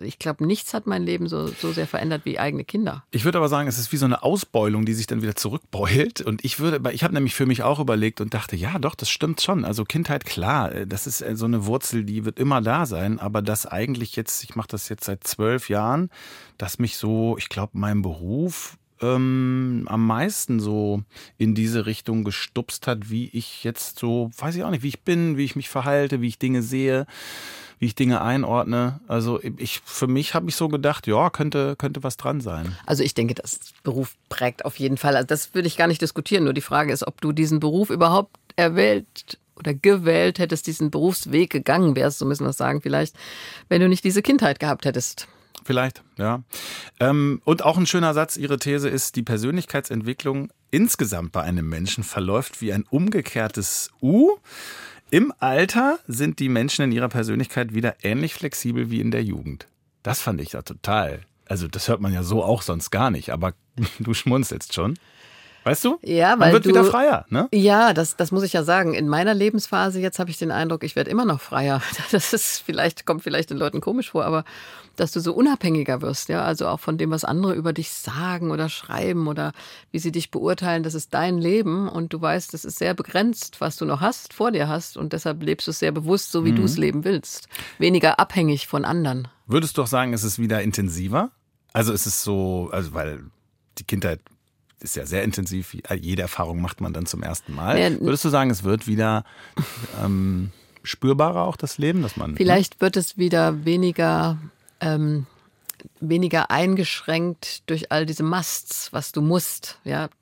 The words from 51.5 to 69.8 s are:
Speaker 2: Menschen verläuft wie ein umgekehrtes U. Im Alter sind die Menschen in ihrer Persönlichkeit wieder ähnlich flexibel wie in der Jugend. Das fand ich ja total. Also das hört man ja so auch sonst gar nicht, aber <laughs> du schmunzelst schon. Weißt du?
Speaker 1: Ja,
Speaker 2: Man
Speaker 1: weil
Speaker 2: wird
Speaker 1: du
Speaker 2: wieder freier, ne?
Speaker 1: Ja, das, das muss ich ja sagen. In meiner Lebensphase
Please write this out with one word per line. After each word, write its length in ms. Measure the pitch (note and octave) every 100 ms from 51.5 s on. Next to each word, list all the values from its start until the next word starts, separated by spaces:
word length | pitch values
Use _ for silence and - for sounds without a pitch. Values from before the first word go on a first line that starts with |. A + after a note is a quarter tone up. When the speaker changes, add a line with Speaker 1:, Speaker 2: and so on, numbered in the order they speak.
| F2+ D#2+
Speaker 2:
Menschen 360 | D#2+ F#2 -
verläuft 560 | G2+ - F#2 G#2+ C3+ -
wie 100 | A2
ein 120 | G2 -
umgekehrtes 1040 | C#3 F#3+ G#3+ B2+ A#2+ A2 G#2+ G2 - - _
U. 300 | B2+ G3+ E4 G#4 - - - - - - _
Im 220 | E3 C#4 -
Alter 600 | C3 C3+ F#3 A#3 C4+ E4+ -
sind 320 | A#2+ D3+ D#3
die 100 | C3+
Menschen 360 | A#2 C3+ -
in 80 | C3+
ihrer 160 | A#2 B2
Persönlichkeit 640 | B2 A2 A2 C3 - A#2+
wieder 220 | A2 A#2 -
ähnlich 320 | G2+ A#2+ D#3
flexibel 560 | - D#3 - A#2+ A#2+ A#2
wie 100 | A2+
in 100 | A2
der 140 | A#2
Jugend. 420 | A2 E2+ D2 C#2 - _ _ _
Das 180 | G#2 C3
fand 200 | - F2
ich 120 | C#2+
ja 100 | A#1+
total. 580 | - - - G#2+ D#2+ D2+ - _ -
Also 200 | F#2+ E2+
das 220 | G2+ -
hört 120 | A2+
man 120 | G2
ja 100 | F2+
so 200 | F2 A2
auch 180 | F2+ A#2
sonst 280 | - E2+ -
gar 200 | G2 B2+
nicht, 200 | D#2 C2
aber 240 | C2+ F2+ - _ -
<laughs> 220 | G#2+ -
du 160 | A2+
schmunzelst 600 | A2 - C3 C3+ - -
schon. 240 | - F#2 E3 _ _ - - - -
Weißt 200 | - E3
du? 140 | B3 E4+
Speaker 1:
Ja, 280 | - E3+ F3
Speaker 2:
Man 100 | A#3+ E3+
Speaker 1:
weil 60 |
Speaker 2:
wird 100 | G#3 F#3+
Speaker 1:
du 20 |
Speaker 2:
wieder 140 | F#3+
freier, 420 | F#3+ A#3+ C#4+ - -
ne? 200 | A2+ A#3
Speaker 1:
Ja, 400 | G#3 G3 G3+ A#3
das, 240 | D#3+ D#3+ -
das 140 | E3+
muss 100 | F#3
ich 100 | F#3+
ja 80 | F3+
sagen. 320 | D#3 F#3 F3
In 120 | A2+ D3
meiner 260 | D3+ F#3+
Lebensphase 640 | G#3 G#3 G#3+ - F#3+